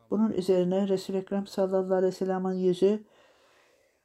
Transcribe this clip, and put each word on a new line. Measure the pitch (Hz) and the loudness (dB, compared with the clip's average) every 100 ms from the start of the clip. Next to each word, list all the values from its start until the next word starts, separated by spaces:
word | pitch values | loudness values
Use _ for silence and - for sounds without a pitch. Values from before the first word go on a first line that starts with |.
| _ | _
Bunun | 202 220 | -2 0
üzerine | - 180 185 180 190 196 | 0 0 2 2 0 0
Resul-i | 190 190 190 | -2 -2 -6
Ekrem | 190 202 196 | -4 -4 -4
sallallahu | - 190 190 185 | -2 0 0 0
aleyhi | 185 185 | 2 0
ve | 185 | 0
sellem'in | 190 185 185 | -4 -2 -2
yüzü | 185 185 180 190 214 214 _ _ _ _ _ _ _ _ _ | 0 0 2 2 2 -4 _ _ _ _ _ _ _ _ _